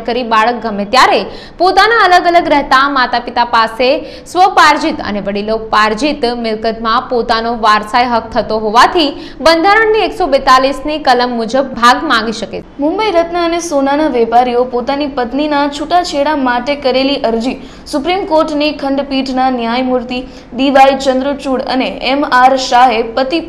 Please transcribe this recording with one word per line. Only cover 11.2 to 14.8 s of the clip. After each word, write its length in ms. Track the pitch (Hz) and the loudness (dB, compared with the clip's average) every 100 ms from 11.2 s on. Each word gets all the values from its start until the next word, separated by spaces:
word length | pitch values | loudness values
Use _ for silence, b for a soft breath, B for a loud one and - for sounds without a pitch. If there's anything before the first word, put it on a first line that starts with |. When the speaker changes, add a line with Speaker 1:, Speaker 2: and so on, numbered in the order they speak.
| 247 240 | 0 -2
Speaker 1:
મુજબ 340 | 226 262 262 - | -2 -2 -2 2
ભાગ 260 | 240 277 311 | 2 2 2
માંગી 260 | 233 226 214 | -2 -2 -6
શકે. 240 | 190 180 - - | -8 -10 -12 -4
Speaker 2:
મુંબઈ 260 | 285 381 440 339 | -2 0 0 0
રત્ન 240 | 339 349 | 0 0
અને 180 | 339 339 339 | -2 -2 -2
સોનાના 380 | 285 277 294 311 247 | -2 0 2 0 0
વેપારીઓ 480 | 226 233 254 240 247 | 2 2 2 0 0
પોતાની 380 | 240 | -2